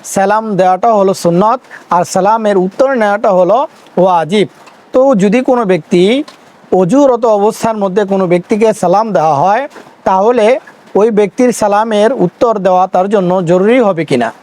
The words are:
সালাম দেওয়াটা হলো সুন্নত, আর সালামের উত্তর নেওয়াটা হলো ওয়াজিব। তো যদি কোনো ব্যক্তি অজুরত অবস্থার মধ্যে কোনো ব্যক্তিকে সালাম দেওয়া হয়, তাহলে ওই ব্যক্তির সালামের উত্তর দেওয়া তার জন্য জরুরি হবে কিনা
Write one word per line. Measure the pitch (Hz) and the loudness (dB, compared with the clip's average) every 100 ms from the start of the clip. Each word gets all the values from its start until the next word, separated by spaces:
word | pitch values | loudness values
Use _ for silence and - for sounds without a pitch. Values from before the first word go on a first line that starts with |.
| - | -8
সালাম | - 196 214 220 185 | -4 0 -2 -2 0
দেওয়াটা | 185 185 233 220 | 0 2 0 2
হলো | 196 185 | 0 0
সুন্নত, | 175 170 214 254 - - - | -2 0 0 -2 -8 -20 -4
আর | 175 175 | -2 -2
সালামের | 190 190 226 214 196 | -2 0 0 0 0
উত্তর | 185 - 262 262 | -2 -2 0 0
নেওয়াটা | 208 208 233 185 | -2 0 0 0
হলো | 180 226 311 - - - | 2 0 -2 -10 -10 -2
ওয়াজিব। | 185 175 156 208 190 - - - _ | 0 0 0 -2 -2 -6 -20 -20 _
তো | 254 269 233 | 0 2 2
যদি | 202 240 262 | 2 0 0
কোনো | 247 208 | -2 0
ব্যক্তি | 180 - 180 185 262 302 - - _ - 185 | -2 0 0 2 0 -4 -16 -20 _ -4 -2
অজুরত | 180 262 285 240 233 208 | 2 2 2 2 0 0
অবস্থার | 208 214 233 220 | 0 -2 -6 -4
মধ্যে | 196 185 196 | -4 -2 -2
কোনো | 196 185 | -2 0
ব্যক্তিকে | 175 - 214 226 - | -2 -2 0 0 0
সালাম | 175 196 226 180 | 0 0 0 0
দেওয়া | 160 139 | 0 0
হয়, | 180 220 285 - - _ | 0 0 -4 -14 -20 _
তাহলে | - 190 208 247 208 277 - - - 190 | -2 0 0 2 2 0 -4 -20 -6 0
ওই | 220 208 | 0 0
ব্যক্তির | 202 - 247 - | -2 0 -2 0
সালামের | 208 202 226 208 214 254 | -2 0 0 0 0 0
উত্তর | 180 _ 247 240 185 | -4 _ -2 0 0
দেওয়া | 180 185 | 0 0
তার | 185 196 | 0 0
জন্য | 208 175 185 165 | 0 0 -2 0
জরুরি | 180 202 254 214 | 0 2 2 2
হবে | 165 | -2
কিনা | 151 131 113 - | -2 -2 -2 -6